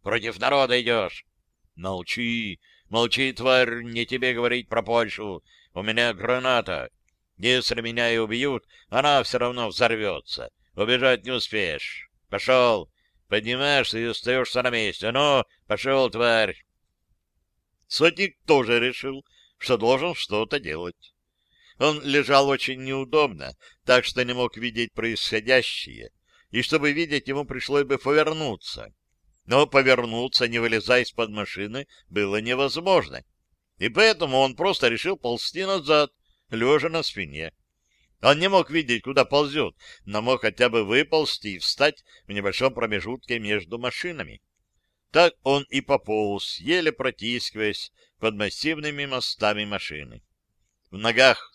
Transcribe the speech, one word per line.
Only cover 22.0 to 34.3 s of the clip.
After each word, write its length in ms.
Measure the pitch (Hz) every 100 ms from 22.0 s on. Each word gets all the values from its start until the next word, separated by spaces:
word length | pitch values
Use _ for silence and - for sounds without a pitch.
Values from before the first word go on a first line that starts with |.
лежал 440 | 143 143 123 139 139
очень 360 | 135 - 131
неудобно, 720 | 131 135 131 151 143 80 65 - - _
так 200 | - 127
что 200 | - 127
не 100 | 123
мог 220 | 123 123 110
видеть 360 | 120 113 117
происходящее, 1200 | - 113 104 - 110 110 131 - - - 57 55 _ _ _ _
и 120 | 120
чтобы 300 | - 151 147
видеть, 360 | 147 165 143 135
ему 160 | 139
пришлось 400 | 139 127 - 143
бы 140 | 139 135
повернуться. 920 | 135 151 156 160 147 95 - - - _ _ _ _ _ -
Но 200 | 131 147
повернуться, 800 | 139 131 123 120 117 127 - 117
не 100 | 117
вылезая 440 | 117 113 113 123
из-под 280 | 117 - 110
машины, 560 | 104 101 95 104 127 143 _ _
было 300 | 92 98 107
невозможно, 840 | 113 127 139 147 185 175 82 62 - _ _ _ _ _
и 100 | -
поэтому 500 | 139 220 170 156